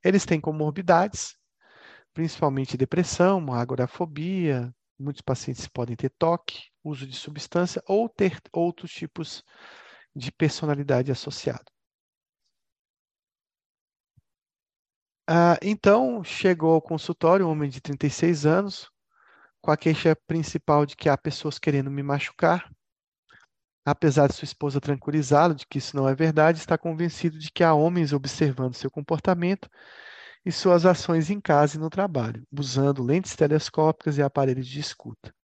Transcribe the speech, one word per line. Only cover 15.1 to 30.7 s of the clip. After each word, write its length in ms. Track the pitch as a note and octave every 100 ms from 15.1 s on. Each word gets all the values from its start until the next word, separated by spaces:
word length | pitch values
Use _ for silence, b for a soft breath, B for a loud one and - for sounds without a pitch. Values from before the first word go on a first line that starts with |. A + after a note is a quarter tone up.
| _ -
Ah, 280 | E3 E3+ E3+
então, 640 | G3 G#3+ G3+ G#3+ B3+ A#3
chegou 500 | E3+ - F#3 F3 D#3+
ao 60 | D#3+
consultório 680 | - D#3+ - E3 E3 F#3+ F3
um 40 |
homem 180 | D3+ C#3+
de 120 | C3
trinta 260 | - C#3 D3
e 40 |
seis 360 | - E3+ D#3 D3
anos, 440 | F3 G3+ - - _ _ b b b b _
com 100 | -
a 60 | D3+
queixa 400 | E3 D3+ E3 D#3 -
principal 600 | E3 D#3 D#3 - D3 C#3+
de 100 | -
que 120 | D#3
há 100 | C3+
pessoas 400 | D#3+ - D3+ -
querendo 320 | - C#3+ C3+
me 120 | C#3
machucar. 680 | C#3 C#3+ - - E3 F3 - - _ _ _ _ _ b b _ _ _
Apesar 440 | - C#3+ D#3+ C#3 C#3
de 60 |
sua 100 | -
esposa 380 | D3+ - D3 C#3
tranquilizá-lo 720 | D3 C#3 - D3+ C3 D3 E3+
de 120 | D3 -
que 120 | C#3+
isso 180 | - C#3+
não 100 | C3+
é 80 |
verdade, 440 | C3+ D#3+ D3+ D#3 D#3+
está 180 | - E3
convencido 640 | E3+ D#3+ E3+ - E3+ D#3
de 120 | D#3
que 140 | -
há 80 | E3+
homens 400 | D3+ D#3+ F3 D3+
observando 640 | C#3+ C3+ - D3+ B2+ B2+
seu 160 | B2+ C3+
comportamento 800 | - D3 D#3+ - F3 F3 G3 - B B B B B B B
e 80 | F#3
suas 320 | - F#3+